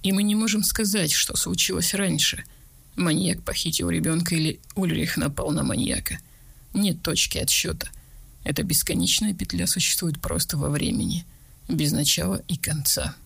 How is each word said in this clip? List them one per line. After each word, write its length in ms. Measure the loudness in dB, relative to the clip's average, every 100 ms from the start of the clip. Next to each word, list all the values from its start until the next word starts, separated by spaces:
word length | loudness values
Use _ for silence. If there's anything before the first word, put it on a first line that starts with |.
И 100 | 2
мы 120 | 2
не 100 | 4
можем 300 | 4 4 2
сказать, 480 | 2 0 2 2 2
что 260 | 2 2 0
случилось 560 | 0 2 2 2 0
раньше. 500 | 2 2 2 2 0 -10 -18 -20 -20 -12 0
Маньяк 480 | 2 2 2 -2
похитил 480 | -4 -4 -2 0 0
ребенка 440 | 2 2 0 2 2
или 240 | 0 -2 -8 -2
Ульрих 400 | 0 0 -2 0
напал 340 | -2 -2 -2
на 120 | 0
маньяка. 540 | 0 0 -2 -2 -4 -8 -12 -20 -20 -20 -6
Нет 300 | 0 0 0
точки 340 | -2 0 0 0
отсчета. 500 | 0 0 0 -4 -8 -12 -20 -20 -20 -12
Эта 200 | -4 -2
бесконечная 720 | 0 0 0 0 2 2 2 -2
петля 320 | -4 -2 0
существует 520 | 0 0 0 -2 -4
просто 380 | -2 -2 -2 -2
во 120 | 0
времени, 540 | 0 0 0 -2 -4 -6 -18 -20 -20 -4
без 220 | 0 2
начала 500 | 2 2 2 0 -2 -4
и 100 | -4
конца. 580 | -4 -4 -2 -2 -2 -8